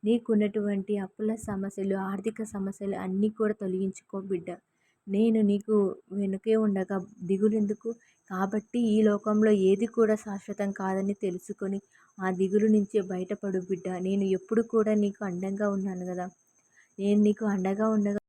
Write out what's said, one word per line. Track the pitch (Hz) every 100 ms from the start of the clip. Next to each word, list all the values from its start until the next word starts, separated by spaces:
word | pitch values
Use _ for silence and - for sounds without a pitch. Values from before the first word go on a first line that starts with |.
నీకున్నటువంటి | 208 233 233 214 208 214 202 202 190 208
అప్పుల | 190 _ 214 220
సమస్యలు, | 220 196 196 - 196 190
ఆర్థిక | 190 196 202 220
సమస్యలు | 220 202 196 196 202 185
అన్నీ | 185 190 214
కూడా | 214 214
తొలగించుకో | 214 196 185 190 190 _ 196
బిడ్డ. | 190 185 175 175 _ _ _ _ -
నేను | 196 226 220
నీకు | 208 202 196 214 196 - _
వెనుకే | 196 196 190 220 220
ఉండగా | 214 196 185 196 180 -
దిగులెందుకు? | 175 196 214 220 208 208 226 233 _ _ _
కాబట్టి | 185 196 208 208 247 233
ఈ | 214
లోకంలో | 214 208 214 214 214 208
ఏది | 190 196 226
కూడా | 233 220 214
శాశ్వతం | - 196 - 196 202
కాదని | 196 190 190 196
తెలుసుకొని | 202 202 180 - 202 196 196 _ _ _ -
ఆ | 185
దిగులు | 180 190 208 220
నుంచే | 214 196 214
బయటపడు | 185 185 185 202 202 185
బిడ్డ. | 180 185 185 180
నేను | 185 196 196
ఎప్పుడు | 185 - 226
కూడా | 226 226 214
నీకు | 214 208 196 202
అండగా | 175 190 196 208
ఉన్నాను | 196 196 180 180
కదా. | 180 180 _ _ _ _ _ _ -
నేను | 202 208
నీకు | 208 208 220
అండగా | 196 185 196 220
ఉండగా | 214 202 202